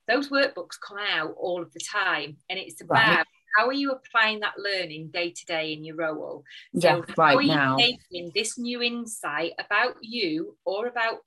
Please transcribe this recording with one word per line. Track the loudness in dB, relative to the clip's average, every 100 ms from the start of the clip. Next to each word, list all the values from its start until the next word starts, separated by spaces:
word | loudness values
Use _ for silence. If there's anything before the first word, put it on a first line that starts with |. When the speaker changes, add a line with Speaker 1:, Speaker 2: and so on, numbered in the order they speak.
| 0
Speaker 1:
those | 0 2
workbooks | 2 2 0 -12 -14 -12
come | -6
out | 0 0 0 -2
all | -2 -2
of | -4
the | -10
time. | -6 0 0 0 -4 -12 _
And | -8
it's | -8 -14 0
Speaker 2:
Right. | 4 6
Speaker 1:
about | 4 2 _ _ 2
how | 2
are |
you | 2 -2
applying | -4 0 2 4 2
that | -4 -4
learning | -4 -4 -4 -8 -8
day | -4 -4
to | -6 -6
day | -4 -2
in | -6
your | -8 -4
role? | -4 -4 -8 -12 -14 -20 -6 2
So | 4
Speaker 2:
Yeah, | 4 0
Speaker 1:
how | 4
Speaker 2:
right | 6 6
Speaker 1:
are |
you | 6 4
Speaker 2:
now. | 4 4
Speaker 1:
taking | 2 0 _ -12 -6 -4
this | -4 -6
new | -6 -4
insight | -4 -4 -8 -8 -6 -4 -4 -6
about | -2 0 0 -2
you | -10 -4 -2 -2 -6 -8
or | -6 -4 -4
about | -2 -2 -4